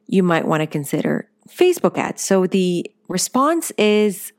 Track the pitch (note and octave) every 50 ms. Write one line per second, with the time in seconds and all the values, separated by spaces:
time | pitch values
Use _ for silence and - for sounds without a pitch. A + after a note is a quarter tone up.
0 | _ - - F#3+ F#3 F3+ E3+ D#3+ - - E3 D#3 D#3 D#3 - D#3 C#3+ - - D3+
1 | - D#3 D3+ - - _ _ _ _ - - - F4+ F4+ F4 - - F#3 - -
2 | - - - - - - G3 F#3+ F#3 F3+ - G3 F#3 F3+ F3 F3 - - - _
3 | _ - F#3 F3+ - - - B3 C4+ D4 E4+ E4 D#4+ - - - G#3+ G#3 G#3 G#3
4 | G#3+ G#3+ F#3+ - - - -